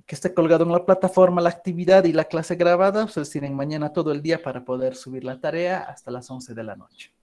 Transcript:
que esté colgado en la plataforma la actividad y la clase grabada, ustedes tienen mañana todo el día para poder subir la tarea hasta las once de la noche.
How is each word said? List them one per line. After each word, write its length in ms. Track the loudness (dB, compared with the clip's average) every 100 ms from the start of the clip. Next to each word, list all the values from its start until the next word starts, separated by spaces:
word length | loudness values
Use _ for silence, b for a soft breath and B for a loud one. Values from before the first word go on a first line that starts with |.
| -16
que 80 | -8
esté 180 | -4
colgado 300 | 0 4 4
en 80 | 4
la 120 | 2
plataforma 580 | 2 2 2 4 4 4
la 80 | 0
actividad 560 | -2 -6 -4 4 6 6
y 80 |
la 100 | 2
clase 320 | 0 -4 -4 0
grabada, 500 | 2 4 4 2 -2
ustedes 240 | -6 -6
tienen 240 | -8 -6
mañana 400 | -6 -6 -4 -4
todo 180 | -2 -2
el 120 | -4
día 180 | -2 -4
para 240 | -4 -10 -8
poder 300 | -4 -4 -6
subir 280 | -12 -12
la 160 | -10 -8
tarea 420 | -6 -4 -4 -4
hasta 280 | -8 -16 -12
las 220 | -12 -12
once 240 | -16 -14 -12
de 80 |
la 120 | -12 -14
noche. 380 | -18 _ -20 _